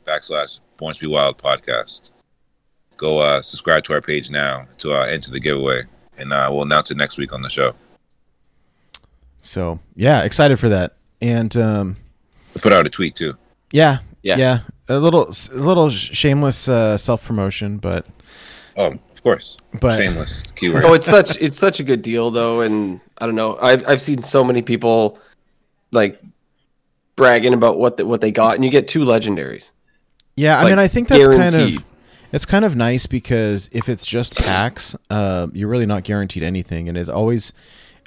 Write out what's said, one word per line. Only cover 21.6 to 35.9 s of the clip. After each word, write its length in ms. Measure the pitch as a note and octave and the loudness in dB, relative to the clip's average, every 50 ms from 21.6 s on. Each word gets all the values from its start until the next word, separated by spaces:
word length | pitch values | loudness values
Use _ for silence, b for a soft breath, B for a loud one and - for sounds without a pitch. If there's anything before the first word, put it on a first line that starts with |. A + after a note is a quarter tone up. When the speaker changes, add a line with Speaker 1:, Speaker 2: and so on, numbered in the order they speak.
| - G3 - - | 0 0 0 0
Speaker 3:
a 40 | D3 | -2
good 180 | C3 C3 A#2 | -2 -2 -2
deal, 280 | - A#2 A2+ A#2 A#2 A#2 | -2 -2 -2 -2 -2 -2
though, 300 | A2+ A#2 A#2 A#2 A#2 A#2 | 0 0 0 0 0 0
and 380 | A#2 A2+ G#2+ G#2+ G#2 G2 F2+ F2+ _ _ _ - | 0 0 0 -2 -4 -4 -8 -12 _ _ _ -8
I 60 | A2+ | -6
don't 100 | A#2 A2 | -4 -2
know. 220 | A2 A2 A2 G#2+ - | -2 -2 -4 -2 0
I've, 260 | - B2+ B2+ B2+ - - | 2 4 4 4 4 2
I've 140 | C#3+ C3 | 0 0
seen 220 | - D3+ D3 B2+ A#2+ | 0 -2 -4 -4 -4
so 200 | - - C#3 B2+ | 0 2 2 2
many 180 | B2+ B2+ A#2+ | 2 2 -2
people, 580 | A#2 - A#2 A2+ A#2 A#2 A2+ A2+ A2 G#2 - b b b b b _ _ _ _ _ _ _ _ _ _ | -2 -2 -2 -2 2 2 2 4 2 0 -2 b b b b b _ _ _ _ _ _ _ _ _ _
like, 280 | - A#2+ A2 G3+ G3+ - - - _ _ _ _ _ _ _ _ _ _ _ _ _ _ _ _ _ | 0 2 2 2 0 -6 -20 -20 _ _ _ _ _ _ _ _ _ _ _ _ _ _ _ _ _
bragging 380 | - C3+ B2+ A#2+ A#2 A2 B2 B2 | 4 6 6 6 6 4 2 2
about 240 | A#2+ A2+ A#2 G2 - | 4 4 2 2 2
what 200 | A#2 B2 A#2+ - | 0 0 0 -2
the, 80 | G2 | -4
what 160 | G2+ A#2+ G#2+ | -2 -2 -2
they 100 | A2 A2 | -2 0
got, 240 | G#2+ A#2 A2 A2+ A2 | 2 2 2 2 2
and 80 | F2+ C3 | 2 0
you 80 | C3 | 2
get 160 | C3 C#3 - - | 2 2 2 0
two 160 | - E3 D3 | -2 0 2
legendaries. 680 | B2 A#2 A2+ A2 A2 G2+ E2+ C#2 C2 A1 G1+ - - _ _ _ _ _ _ _ _ _ _ _ _ _ | 2 2 2 2 -2 -4 -4 -6 -8 -12 -14 -18 -20 _ _ _ _ _ _ _ _ _ _ _ _ _
Speaker 2:
Yeah, 220 | - C#3+ D3+ D#3 C3+ | -2 2 2 4 6
I 40 | E3 | 6
Speaker 3:
Like, 80 | F#3 | 6
Speaker 2:
mean, 80 | G3 G3 | 6 6
I 80 | G3 F#3 | 4 2
think 200 | - A#3+ A#3+ - | 2 0 0 4
that's 160 | C#4 C#3+ C#3 C3+ | 6 8 8 8
kind 140 | C3+ C3 | 8 6
of, 100 | - - E3 | 6 4 4
Speaker 3:
guaranteed. 300 | D#3+ - - - C#2+ - - b b b b b b b b | 2 2 2 0 -4 -8 -16 b b b b b b b b
Speaker 2:
it's 140 | b C#3+ - | b -6 -4
kind 180 | - F#3+ G3 A3 | 0 0 2 2
of 120 | G#3 D3+ | 2 0
nice 320 | A#2+ A2+ A#2 B2 C3 - - | 0 0 0 0 -2 -2 -4
because 600 | C3+ B2 - - C3 A2+ A2 G#2+ G#2 G2 F#2 - - | -6 -6 -4 -2 -2 0 0 0 -2 -4 -6 -8 -8
if 160 | A2+ - - | -6 -4 -4
it's 160 | A#2+ G2+ - | -6 -6 -6
just 320 | - - A#2+ B2 - - - | -6 -4 -4 -4 -4 -2 -2
packs, 580 | - - F#2+ F#2 G#2 A#2+ - - - - - - _ - | 0 0 0 0 -2 -2 -4 -6 -10 -10 -10 -12 _ -6
uh, 380 | G#2+ G#2 G2+ G2 F#2 F2+ F2 E2 - | -4 -2 -2 -2 -2 -4 -4 -6 -6
you're 160 | F2 G#2 G#2 | -6 -6 -4
really 180 | A#2+ B2 A#2 | -2 -2 -2
not 160 | G2+ | -2